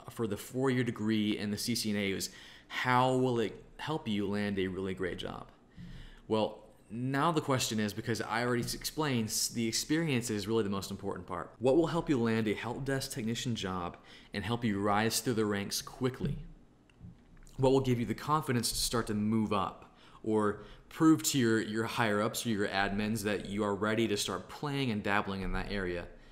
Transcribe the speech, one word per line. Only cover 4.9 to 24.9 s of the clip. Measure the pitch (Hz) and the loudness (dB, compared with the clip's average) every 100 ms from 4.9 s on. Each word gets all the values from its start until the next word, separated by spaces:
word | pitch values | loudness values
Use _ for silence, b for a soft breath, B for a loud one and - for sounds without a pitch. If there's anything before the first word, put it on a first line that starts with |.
great | 92 92 90 | -4 -4 -4
job? | 92 - - - - B B B B B - | -8 -10 -14 -20 -20 B B B B B -2
Well, | 110 104 - - - - | 0 0 -4 -18 -20 -12
now | 113 127 139 160 | -6 -2 2 2
the | 156 | 2
question | 143 127 - 110 | 2 2 2 2
is, | 107 | 0
because | 98 117 107 | -2 -2 -2
I | - 110 123 | 0 0 2
already | 120 | 0
s-, | 123 | -2
explained, | 120 - 147 151 123 110 | -4 -6 -2 0 0 0
s-, | - - | -2 -2
the | 120 113 | 0 0
experience | 113 - 156 165 127 117 | -2 0 2 2 0 0
is | 104 98 | -2 0
really | 113 | 0
the | 101 | 2
most | 98 92 | -2 -4
important | 98 98 90 87 | -6 -6 -8 -6
part. | 85 - - | -6 -8 0
What | 120 151 | 4 4
will | 160 | 4
help | 165 160 | 0 0
you | 135 | 2
land | 117 110 107 | 2 2 0
a | |
help | 101 113 120 139 | -2 -4 -4 -2
desk | 135 127 | -4 -4
technician | - 110 117 131 | -6 -4 -2 -2
job | 110 95 92 87 - B B B | -2 -2 -4 -4 -8 B B B
and | 101 95 | -6 -2
help | 117 | 0
you | 120 98 | 0 2
rise | 104 104 113 - | 2 4 2 0
through | 131 | 0
the | 110 107 | 2 2
ranks | 101 101 - | 0 -2 -6
quickly? | - - 127 123 - - - - - - _ - - - - - - - | -8 -4 -2 -2 -4 -4 -10 -18 -20 -20 _ -20 -20 -20 -20 -20 -14 0
What | 131 | 4
will | 135 | 6
give | 131 120 | 4 2
you | 104 | 0
the | 110 | -2
confidence | - 151 147 123 113 | 0 0 2 0 0
to | - | -2
start | - 120 113 | 0 0 0
to | |
move | 104 104 110 104 | 0 2 2 2
up | 101 90 - - B B B | 0 -2 -6 -18 B B B
or | 110 107 104 101 B B - | 0 4 4 0 B B -12
prove | - 160 156 | 4 6 6
to | - 139 | 4 4
your, | 117 110 | 4 4
your | 104 107 | 2 -2
higher-ups | 110 - 113 104 113 120 120 | -2 0 2 2 0 0 -2
or | |
your | 101 104 | 0 0
admins | 95 98 101 107 110 | 0 0 0 -2 -2
that | 104 98 98 | -2 -2 -4
you | 101 | -2
are | 104 98 | 0 0
ready | 107 113 110 | 0 2 2
to | 101 | 0
start | - 92 - | -2 -4 -8
playing | - 147 139 | -8 -4 -2
and | 131 | -2